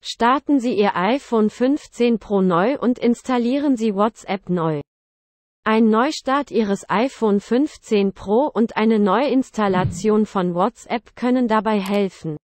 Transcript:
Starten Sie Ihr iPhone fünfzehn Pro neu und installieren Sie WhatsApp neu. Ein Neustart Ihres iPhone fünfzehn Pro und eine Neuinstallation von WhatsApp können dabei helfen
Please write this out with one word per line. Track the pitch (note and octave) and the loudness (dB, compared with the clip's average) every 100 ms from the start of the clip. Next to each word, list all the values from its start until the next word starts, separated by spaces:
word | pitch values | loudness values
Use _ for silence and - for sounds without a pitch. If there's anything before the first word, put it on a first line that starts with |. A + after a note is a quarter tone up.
Starten | - - A#3 C#4 - C#4+ | -14 -2 0 0 0 0
Sie | A#3 | 0
Ihr | G#3 G3+ - | 0 0 0
iPhone | F#3 C#4 - A3+ G#3+ | -2 -2 -2 0 0
fünfzehn | - B3+ D4 - - A#3+ A#3 | 0 -2 -2 -6 -2 0 0
Pro | - G3+ | -2 0
neu | F#3+ E3+ G3+ C#4+ | 2 2 0 0
und | A3+ B3 | -2 0
installieren | A#3+ A#3 - B3 A#3 C#4 D4 B3 | 0 -2 -2 -2 0 0 0 0
Sie | A3+ | 0
WhatsApp | G3 G#3+ - - F#3+ - | 0 -2 -2 -8 -8 -4
neu. | F3+ D#3+ D3+ - _ _ _ _ _ _ _ | -2 -2 -4 -8 _ _ _ _ _ _ _
Ein | - A3 A3+ | -2 2 4
Neustart | G#3+ C4 D#4 - C4+ C#4 | 2 0 -4 -4 -4 -2
Ihres | G#3+ G#3+ G3+ - | -2 -2 -4 -2
iPhone | F3+ C4 - A3 G3+ | -2 -2 -2 0 0
fünfzehn | - A#3 D4+ - - G#3+ G3 | 0 -2 -2 -6 -4 0 0
Pro | - - G#3+ D4 | -4 -2 0 0
und | - A3+ - | 0 -2 0
eine | A3 A3 | 0 2
Neuinstallation | G#3 F#3 G3 B3+ B3+ - G#3 F#3 F#3 F3 G#3 G#3+ G#3+ | 2 2 2 0 -2 -2 0 0 -2 -2 0 2 0
von | G3+ F3+ E3+ | -2 -2 0
WhatsApp | G#3 - - A#3 - - | -2 -4 -8 -8 -8 -6
können | B3 B3+ B3 | -2 0 2
dabei | A3 G#3+ G#3+ | 0 0 -2
helfen | F#3+ G3+ G3 - D#3+ D3+ | 0 -2 -2 -4 -10 -10